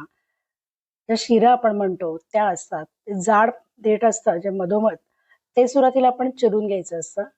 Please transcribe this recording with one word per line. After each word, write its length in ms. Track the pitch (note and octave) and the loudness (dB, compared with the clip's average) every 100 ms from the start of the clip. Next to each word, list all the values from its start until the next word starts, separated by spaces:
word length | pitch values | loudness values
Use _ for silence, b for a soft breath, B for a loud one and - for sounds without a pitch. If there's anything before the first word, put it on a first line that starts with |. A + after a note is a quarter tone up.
| D#3 _ _ _ _ _ _ _ _ _ - | -14 _ _ _ _ _ _ _ _ _ -6
ज्या 80 | A3+ | -4
शिरा 340 | - A3+ A#3 | 2 4 4
आपण 240 | B3 A#3 G#3 | 4 0 -2
म्हणतो 420 | G3 F3 F3 D#3+ | -4 -4 -8 -8
त्या 260 | _ G#3+ | _ -2
असतात, 400 | G#3 F3 - D#3+ | 0 -2 -8 -12
ते 360 | D#3 _ - G3 | -12 _ -10 -4
जाड 300 | F3+ G#3 A3+ - _ _ | 2 2 2 -2 _ _
देठ 260 | A3 G#3 | -2 2
असतं 320 | A3+ G#3 A3 F3 | 0 0 -2 -2
जे 140 | G3 | -2
मधोमध, 460 | F#3+ F3+ G#3+ G#3+ - _ _ _ _ _ B3 | -4 -2 0 0 -4 _ _ _ _ _ 0
ते 100 | B3 | 2
सुरुवातीला 380 | C#4 C4 C4 B3+ | 4 2 4 2
आपण 240 | B3 B3+ | 0 -4
चिरून 360 | C4 A#3 G#3+ G#3+ | 0 0 0 -2
घ्यायचं 320 | G3 E3+ E3+ | -4 -6 -10
असतं 260 | D#3+ - A#3+ | -10 -10 -10